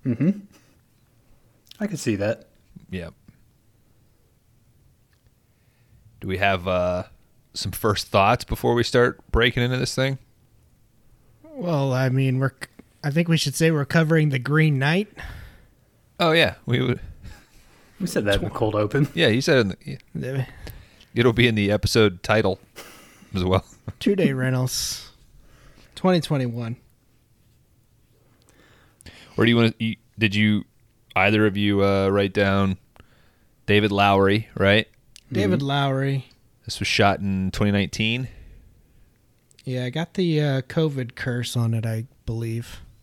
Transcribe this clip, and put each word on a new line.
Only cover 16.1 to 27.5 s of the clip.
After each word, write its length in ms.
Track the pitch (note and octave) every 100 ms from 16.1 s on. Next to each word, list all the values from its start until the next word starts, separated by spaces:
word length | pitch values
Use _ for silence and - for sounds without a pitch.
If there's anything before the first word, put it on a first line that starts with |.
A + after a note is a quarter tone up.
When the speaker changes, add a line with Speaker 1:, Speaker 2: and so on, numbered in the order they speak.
| -
Speaker 2:
Oh, 120 | E3+
yeah. 240 | E3 A#2+ - -
We 160 | B2
would. 180 | B2+ B2 - - - - _ - _ _ _ -
Speaker 1:
We 80 | F#3+
said 180 | - G#2
that 120 | G2
in 60 | G#2
the 40 |
cold 260 | - A2 G#2
open. 320 | G#2+ C#3 D3
Speaker 2:
Yeah, 140 | - C3
you 140 | A2+
said 160 | C3+ C#3
it 40 |
in 60 | G2+
the, 80 | - -
yeah. 120 | C3+ _ -
Speaker 3:
Did 180 | B2+ C3+
we? 80 | B2+ - - - - _ -
Speaker 2:
It'll 200 | A#2 A#2
be 140 | G#2+ A#2+
in 80 | G#2+
the 160 | G2+
episode 520 | G#2 - A#2+ G#2+ F2+
title 360 | - A2 G2 F#2 _ - - - - - - F#2+
as 80 |
well. 220 | F2+ F#2 - -
<laughs> 180 | - -
Speaker 3:
Two-day 340 | - G3 D3+
rentals. 760 | C3+ B2+ B2+ B2+ - - - - _ - - - - - - - -
Twenty 240 | F#3 F3+
twenty-one. 560 | - D3 B2 A#2 A#2 B2 _ _ _ _ _ _ _